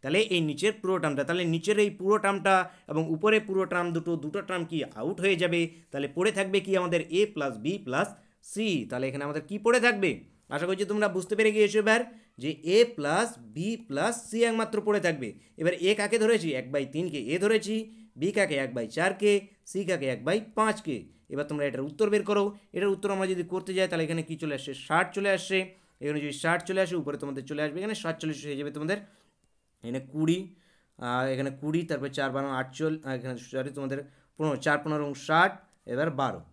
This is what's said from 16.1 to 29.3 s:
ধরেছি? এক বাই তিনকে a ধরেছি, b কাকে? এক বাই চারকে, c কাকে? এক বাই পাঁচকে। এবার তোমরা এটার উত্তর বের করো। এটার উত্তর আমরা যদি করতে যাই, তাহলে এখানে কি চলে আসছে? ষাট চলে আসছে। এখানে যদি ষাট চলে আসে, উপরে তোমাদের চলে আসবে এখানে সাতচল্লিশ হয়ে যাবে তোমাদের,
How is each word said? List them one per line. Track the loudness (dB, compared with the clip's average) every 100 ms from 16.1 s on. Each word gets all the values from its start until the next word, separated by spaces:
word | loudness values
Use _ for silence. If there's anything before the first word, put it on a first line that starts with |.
| 4
ধরেছি? | 4 4 2 -4
এক | -2
বাই | -2 -2
তিনকে | -2 -4 -4 -2
a | 0
ধরেছি, | 4 2 2 -4 -4 -14 -20 -4
b | -2 2
কাকে? | 2 2
এক | -2 -2
বাই | -4 0
চারকে, | 0 2 4 4 2 _ -8
c | -6 -2
কাকে? | 0 0
এক | -2 0
বাই | -2 -2 0
পাঁচকে। | 2 2 -4 -6 -8 _ _
এবার | -6 -4
তোমরা | 0 -2
এটার | -2 -6
উত্তর | 0 2
বের | 2 2
করো। | 2 2 -2 _ -2
এটার | 0
উত্তর | 2 0
আমরা | 0 0
যদি | 0 -2
করতে | -4 -4 0
যাই, | 0
তাহলে | 0 0
এখানে | -2 -4
কি | -6
চলে | -4 -6
আসছে? | -6 -12 0
ষাট | 2 2 0
চলে | 2 0
আসছে। | 0 -2 -2 -10 _ _
এখানে | -4 -2
যদি | -4 -4
ষাট | 0 0 0
চলে | 0
আসে, | 0 0
উপরে | -4 -6
তোমাদের | -6 -8 -6
চলে | -4
আসবে | -2 -2
এখানে | -6 -4
সাতচল্লিশ | -4 -4 -4 -6 -6
হয়ে | -6
যাবে | -6 -4
তোমাদের, | -2 -4 -6 _ _